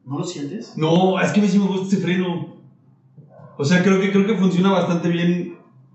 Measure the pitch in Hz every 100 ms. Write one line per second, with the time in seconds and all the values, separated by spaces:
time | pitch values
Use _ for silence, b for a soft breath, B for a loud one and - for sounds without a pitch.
0 | 131 143 180 143 143 208 - - 156 180
1 | 190 185 - 208 208 196 196 190 - 175
2 | 160 185 180 - - - - _ _ _
3 | _ - - - - - 143 180 196 190
4 | 196 196 202 185 185 175 196 185 160 170
5 | 170 170 175 175 - - _ _ _